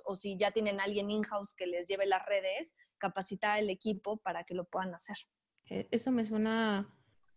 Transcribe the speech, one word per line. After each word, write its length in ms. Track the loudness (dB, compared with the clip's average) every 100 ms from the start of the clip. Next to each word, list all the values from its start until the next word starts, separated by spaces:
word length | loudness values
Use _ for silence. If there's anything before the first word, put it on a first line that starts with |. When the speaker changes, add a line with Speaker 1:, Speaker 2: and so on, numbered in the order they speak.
Speaker 1:
o 120 | -4 -4
si 200 | -4 0
ya 140 | 2
tienen 300 | 2 2 2
alguien 300 | 0 0 0
in-house 420 | 0 0 -2 -4
que 120 | -4 -2
les 180 | -2 -2
lleve 200 | 0 2
las 200 | 2 2
redes, 480 | 0 2 -2 -4 -10 _ _
capacitar 600 | -2 0 -2 0 2 2
al 120 | 2
equipo 460 | 0 -2 -2 -2 -4
para 260 | -4 -6
que 120 | -4
lo 100 | -6
puedan 280 | -4 -4 -4
hacer. 220 | -4 -4 -6 -10 _ _ _ -8
Speaker 2:
Eh, 160 | -6 0
eso 180 | 0 2
me 160 | 2 2
suena 680 | 2 2 4 4 2 -2 -10 _ _ _